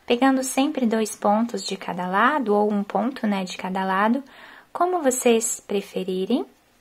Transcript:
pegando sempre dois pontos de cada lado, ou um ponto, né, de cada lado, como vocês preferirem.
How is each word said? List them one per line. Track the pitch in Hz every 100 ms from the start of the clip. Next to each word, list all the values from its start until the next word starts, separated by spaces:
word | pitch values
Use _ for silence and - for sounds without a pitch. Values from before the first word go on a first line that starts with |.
pegando | - 240 269 262
sempre | 262 - 294 302 233
dois | 226 214
pontos | - 208 208 233 196
de | - 190
cada | - 175 180
lado, | 190 240 302 214
ou | 208 208
um | 208
ponto, | 202 196 226 269 214
né, | 196
de | 185 -
cada | 185 190
lado, | 190 190 214 269 - - - - _
como | - 359 359
vocês | 269 240 247 226 226 -
preferirem. | - 202 - 185 185 185 190 269 - _ _ _